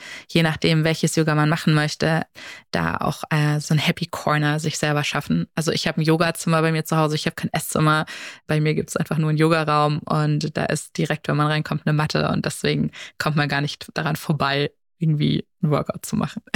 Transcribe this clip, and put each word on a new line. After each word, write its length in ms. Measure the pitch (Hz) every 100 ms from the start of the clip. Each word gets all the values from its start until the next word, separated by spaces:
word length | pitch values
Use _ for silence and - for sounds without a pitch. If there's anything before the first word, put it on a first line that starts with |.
| - - -
je 140 | 165
nachdem, 400 | 165 156 170 160
welches 320 | 160 160 165
Yoga 200 | - 160
man 160 | 151 151
machen 240 | 165 -
möchte, 480 | 156 151 - 160 160 - - - - _
da 260 | - 82 -
auch, 280 | - 151 -
äh, 320 | 156 151 147
so 140 | -
ein 40 | 156
Happy 280 | 170 - 165
Corner 540 | - - 151 147 151
sich 180 | 160 -
selber 260 | 151 147
schaffen. 420 | 147 143 - 165 -
Also 180 | - 160
ich 140 | - -
habe 140 | 160
ein 40 |
Yogazimmer 580 | 156 160 170 165 - 160
bei 100 | 160
mir 140 | 160 156
zu 100 | 160
Hause, 200 | 156 151
ich 100 | -
habe 80 |
kein 180 | - -
Esszimmer. 540 | 160 - - 156 156 160 - - - -
Bei 140 | 156
mir 140 | 151
gibt's 220 | 156 - -
einfach 220 | 160 156
nur 100 | 156
einen 100 | 151
Yogaraum 600 | 156 165 151 151 151 151
und 580 | - 156 151 147 151 -
da 80 |
ist 320 | - 156 - -
direkt, 320 | 160 147 -
wenn 80 | 147
man 120 | 147
reinkommt, 340 | 156 151 151
eine 80 | -
Matte 380 | 151 151 156 151
und 160 | - -
deswegen 460 | - 147 147 156 - - _
kommt 180 | - 151
man 140 | 147
gar 100 | 143
nicht 280 | 147 - -
daran 240 | - 156 151
vorbei, 540 | - 151 139 139 143 - _ _
irgendwie 420 | 160 151 147 151 - _
einen 100 | 156
Workout 340 | 143 - - -
zu 100 | -
machen. 260 | - - -